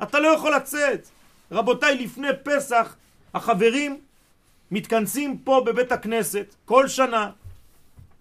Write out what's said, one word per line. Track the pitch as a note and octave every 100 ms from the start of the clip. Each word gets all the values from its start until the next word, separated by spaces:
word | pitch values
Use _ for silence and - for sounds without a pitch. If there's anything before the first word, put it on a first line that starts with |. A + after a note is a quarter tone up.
אתה | G#3+ C#4+
לא | D#4
יכול | D#4 D4+
לצאת. | C#4+ C4+ D4 C#4+ G3+ - _ _ _ _
רבותיי, | F#3+ A3 B3 D4 C4+
לפני | A#3 - C#4+ C4+
פסח, | - C#4+ - A#3 A3+ - _ _ _
החברים | - - G#3 A3+ B3+ C#4+ C#4 - _ _ _ _ _ _
מתכנסים | G3 - A3+ G#3 C4 C#4+ A3
פה | - C4 B3+
בבית | A#3 B3+
הכנסת, | A#3+ G#3+ A3+ G#3 G3+ G3+ _
כל | - A#3+ C4+
שנה, | B3+ B3 A3+ G#3 - - - - _ _ - - _